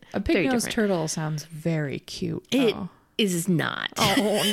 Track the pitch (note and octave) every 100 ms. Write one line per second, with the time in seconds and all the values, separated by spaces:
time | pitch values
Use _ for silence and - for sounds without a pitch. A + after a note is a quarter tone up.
0 | - - G#3 C4 C4+ A#3+ G#3+ - G#3 F3+
1 | D#3 - D#3 D3+ - D#3 E3+ D#3+ C#3+ B2
2 | - - E3+ D#3+ - B3 A#3 - F#3 -
3 | _ - G#3 F3 F3 D#3+ C3 - - -
4 | G#3 F#3 G#3 G3+ G3+